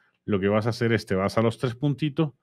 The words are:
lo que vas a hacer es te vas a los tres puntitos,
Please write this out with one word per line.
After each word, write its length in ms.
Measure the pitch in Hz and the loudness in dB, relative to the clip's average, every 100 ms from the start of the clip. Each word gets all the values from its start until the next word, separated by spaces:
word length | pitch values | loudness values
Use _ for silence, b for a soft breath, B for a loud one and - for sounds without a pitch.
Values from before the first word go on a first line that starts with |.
| _ _ - | _ _ -4
lo 120 | 101 | 0
que 80 | 98 | 2
vas 180 | 107 113 | 2 0
a 40 | |
hacer 220 | - 117 | 0 0
es 140 | 110 - | 0 0
te 80 | |
vas 240 | 92 98 113 | -2 0 2
a 40 | |
los 140 | 113 - | 0 0
tres 180 | 127 | -4
puntitos, 580 | 117 147 139 151 139 151 - | -2 -2 -2 -2 -2 -4 -6